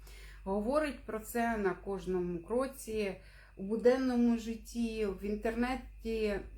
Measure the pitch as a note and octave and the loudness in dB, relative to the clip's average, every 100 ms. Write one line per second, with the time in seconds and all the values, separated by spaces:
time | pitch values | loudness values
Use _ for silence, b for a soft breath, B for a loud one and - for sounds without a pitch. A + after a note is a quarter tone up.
0 | B B B B F#3+ G3+ G#3+ D4 D4+ - | B B B B -2 0 2 2 2 -4
1 | - G#3+ G#3+ A#3 A#3 A3 F#3+ F3 G3 F#3+ | -6 -8 -2 0 2 2 0 0 -4 -6
2 | E3+ F#3 F3 F3 E3+ A#3+ C4+ C4+ - A3 | 0 0 0 -4 -2 0 0 -4 -6 -2
3 | G3+ F#3+ B B B - G3 A3 A#3+ C4 | -2 -4 B B B -8 -2 4 6 6
4 | C4 A#3+ A#3+ A#3 A3 A3+ - A#3+ A#3 A3 | 4 6 6 4 0 -8 -6 -2 -2 0
5 | G#3 F3+ G3+ G#3+ A3+ A3+ B3 A#3+ - - | -2 -2 -2 0 0 0 0 -2 -6 -8
6 | A3+ A3 G#3+ G3 - | -4 0 2 0 -4